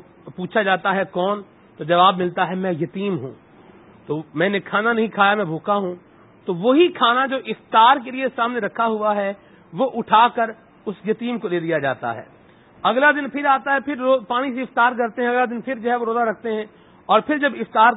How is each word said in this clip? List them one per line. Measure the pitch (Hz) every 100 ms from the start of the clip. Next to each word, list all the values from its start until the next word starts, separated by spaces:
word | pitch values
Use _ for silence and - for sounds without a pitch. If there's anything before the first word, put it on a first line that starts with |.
| - - - -
پوچھا | 180 226
جاتا | 196 185 202
ہے، | 190 185
"کون؟" | 180 185 208 190 _ _ -
تو |
جواب | 156 175 185 185
ملتا | 180 175 170
ہے، |
"میں | 185 185 160
یتیم | 165 190 202 170
ہوں۔" | 127 113 _ - - - - - -
تو | 151 156
میں | 147 185
نے | 202
کھانا | - 196 226
نہیں | 226 220
کھایا، | 190 202
میں | 214
بھوکا | 180 160 208
ہوں۔ | 202 190 180 - _ - _
تو | -
وہی | 175 220 277 349
کھانا | - 233 247 269
جو | 262
افطار | 214 214 - 226 226 285
کے | 240
لیے | 254 262 -
سامنے | 233 247
رکھا | 202 - 233
ہوا | 220 214 208
ہے، | 196 202 _ - -
وہ | 165 262
اٹھا | 233 - 214 233
کر | 240 226 220 _ _ -
اس | 185
یتیم | 196 214 240 233
کو | 190
دے | 175
دیا | 160 160
جاتا | 139 123 120
ہے۔ | 113 - - _ _ _ -
اگلا | - 233 294
دن | 285 269
پھر | 277
آتا | 285 269 277
ہے، | 277
پھر | 277 285
رو-، | 254 262 208
پانی | 240 269
سے | 247
افطار | 254 - 247 240
کرتے | 233 254
ہیں، | 240
اگلا | 247
دن | 247 233
پھر | 247
جو | 262 233
ہے | 240
وہ |
روزہ | 226 233
رکھتے | 226 220 233
ہیں، | 214 214 _ _ _ -
اور | 208
پھر | - 302
جب | 277 226
افطار | 220 233 226